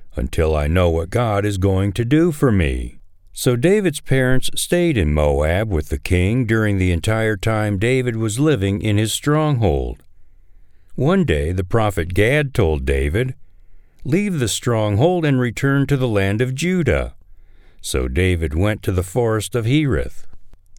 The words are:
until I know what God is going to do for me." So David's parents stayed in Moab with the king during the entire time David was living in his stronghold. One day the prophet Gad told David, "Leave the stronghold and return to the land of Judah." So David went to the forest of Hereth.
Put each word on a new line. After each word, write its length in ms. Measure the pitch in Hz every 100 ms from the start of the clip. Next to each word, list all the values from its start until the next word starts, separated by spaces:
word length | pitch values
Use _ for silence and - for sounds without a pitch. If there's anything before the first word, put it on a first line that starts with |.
| - -
until 380 | 62 - 80
I 120 | 76 73
know 240 | 90 87
what 200 | 82 85
God 360 | 117 117 101 104
is 100 | 98
going 360 | 98 95 101
to 120 | 95
do 280 | 117 156 175
for 200 | 147 135
me." 460 | 98 71 64 60 - - - -
So 240 | - 131 123
David's 440 | 170 214 185 147
parents 500 | - 131 127 127 -
stayed 440 | - - 175 175 117
in 160 | 76
Moab 560 | 76 73 71 76 92 110
with 180 | 78 -
the 100 | 76
king 460 | - 90 92 123
during 320 | 113 113 107 98
the 160 | 90
entire 460 | 82 110 110 110 104
time 400 | 113 107 107 98
David 380 | 117 131 123 110
was 220 | 110 113
living 440 | 156 117 98 101
in 160 | 107 104
his 160 | 110
stronghold. 880 | - 147 151 151 123 98 69 60 - - - - - - - - - -
One 300 | - 135 190
day 280 | 139 73 76
the 120 | 92
prophet 480 | 92 113 107 90 78
Gad 400 | 101 110 151 139
told 320 | - 82 73
David, 500 | 65 69 71 98 131 - - - - - - -
"Leave 340 | 123 180 208 160
the 100 | 110
stronghold 760 | - 123 113 104 104 170 180
and 160 | 151 131
return 460 | 120 - 139 139 139
to 100 | 139
the 120 | 127
land 340 | 104 98 107
of 120 | 127
Judah." 600 | 135 170 185 123 71 58 - - - - - - -
So 260 | - 65 64
David 460 | 73 92 85 78
went 300 | 80 104 104
to 100 | -
the 100 | 90
forest 520 | 87 123 117 110 -
of 100 | 120
Hereth. 600 | 110 151 143 73 - - - - - - -